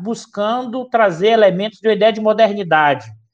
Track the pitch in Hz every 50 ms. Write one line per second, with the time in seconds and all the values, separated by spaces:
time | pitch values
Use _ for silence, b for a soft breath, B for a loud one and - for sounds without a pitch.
0 | 175 208 233 220 - - - 202 208 214 233 254 254 247 220 262 247 254 - 226
1 | 220 202 170 156 190 214 226 220 214 196 185 180 202 220 - - - 220 214 190
2 | 202 220 220 220 214 214 214 208 226 202 202 208 196 170 160 156 151 147 139 123
3 | - 110 - - _ _